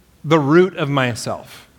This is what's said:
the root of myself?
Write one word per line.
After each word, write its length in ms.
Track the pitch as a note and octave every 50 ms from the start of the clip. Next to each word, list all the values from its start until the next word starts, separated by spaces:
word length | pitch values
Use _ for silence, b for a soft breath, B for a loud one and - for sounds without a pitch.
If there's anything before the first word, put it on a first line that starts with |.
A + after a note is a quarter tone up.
| _ _ _ _ -
the 140 | D3 D#3+ D#3+
root 380 | C#3+ C3+ D#3 F3 F#3 F#3+ F#3
of 140 | F3+ D#3+ C#3
myself? 800 | C#3+ C#3 B2+ A#2+ A2+ - - B2 G2+ D#2+ - - - - - _ b